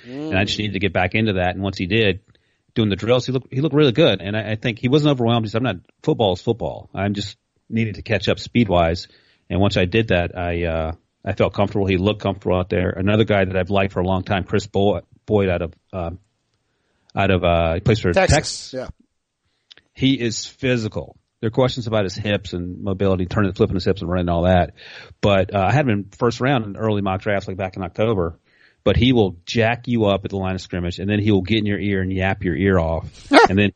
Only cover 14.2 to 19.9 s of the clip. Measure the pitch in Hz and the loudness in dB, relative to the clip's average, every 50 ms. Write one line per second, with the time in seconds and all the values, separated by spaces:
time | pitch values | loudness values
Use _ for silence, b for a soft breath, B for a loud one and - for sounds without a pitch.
14.2 | 92 - 104 92 90 - - 101 - - - 98 98 101 92 82 - _ _ _ | -2 -2 -2 -2 -2 -2 -2 -2 -2 -2 -2 0 2 2 0 -2 -4 _ _ _
15.2 | _ - 107 104 98 92 87 87 87 82 - _ _ _ - 95 85 85 90 92 | _ 0 0 2 2 2 0 -2 -2 -6 -10 _ _ _ -10 -8 -8 -8 -8 -12
16.2 | _ _ _ _ _ _ _ _ _ _ _ _ _ _ _ _ _ _ - - | _ _ _ _ _ _ _ _ _ _ _ _ _ _ _ _ _ _ -2 0
17.2 | 98 98 95 90 85 87 85 82 85 82 80 85 - - 110 107 - 92 85 190 | 2 2 2 4 4 4 4 4 2 2 0 0 2 2 2 2 2 2 2 4
18.2 | 185 80 - 156 - - - - - - - 127 123 - - _ _ _ _ _ | 4 4 4 2 2 -2 -8 -10 -12 -12 -12 -12 -12 -12 -14 _ _ _ _ _
19.2 | _ _ _ _ _ _ _ _ _ - - _ _ _ | _ _ _ _ _ _ _ _ _ -20 -20 _ _ _